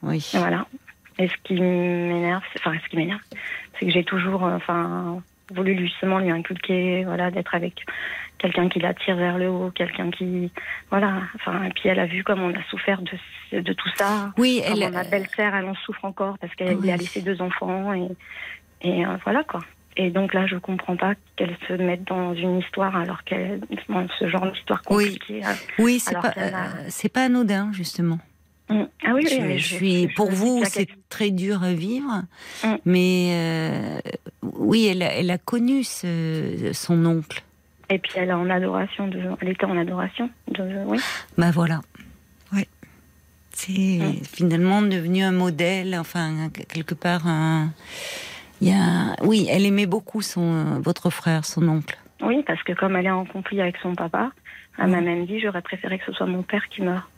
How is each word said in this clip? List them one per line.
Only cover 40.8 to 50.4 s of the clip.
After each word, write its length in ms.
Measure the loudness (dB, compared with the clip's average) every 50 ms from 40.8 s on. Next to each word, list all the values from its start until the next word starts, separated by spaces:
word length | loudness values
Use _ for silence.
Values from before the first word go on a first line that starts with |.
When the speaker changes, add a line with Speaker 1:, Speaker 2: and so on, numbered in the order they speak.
| -2 -2
Speaker 2:
oui. 100 | -2 -2 -2 -4 -6 -8 -12 -6 0 2
Speaker 1:
Bah 140 | 4 4
voilà. 300 | 4 4 2 2 0 -2 -6 -10 _ -20 -20 -20 -20 -20 _ _ -20 _ -10 -2
Ouais. 160 | 0 0 0 -2 _ _ -20 -20 -20 -20 -20 -20 _ _ _ _ _ _ _ _
C'est 480 | -10 -10 -6 -2 0 2 2 4 4 2
Speaker 2:
Mm. 240 | 2 2 0 -2 -4
Speaker 1:
finalement 580 | -10 -4 2 2 4 4 4 4 4 6 4
devenu 400 | 4 4 2 2 2 2 2 2 4
un 80 | 4
modèle, 640 | 4 4 2 2 2 2 2 2 2 0 -2 -2 -2 -4
enfin, 500 | -4 -4 -4 -2 -2 -2 -2 -2 -4 -4
quelque 460 | -6 -8 -14 -8 -6 -6 -4 -4 -6
part, 320 | -2 0 0 0 2 2 2
un, 440 | 2 4 4 4 4 4 2 0 -2 -6 -14 -16 -14 -12 -10 -10 -10 -10 -12 -12 -14 -16 -18 -20 -4 2
il 80 | 4 4
y 20 |
a... 440 | 6 6 6 4 4 4 2 0 -2 2 4
Oui, 220 | 4 6 6 4 4
elle 160 | 4 4 6
aimait 200 | 6 6 4 4 2
beaucoup 340 | 2 0 -2 -2 -4 -4
son, 580 | -4 -2 0 0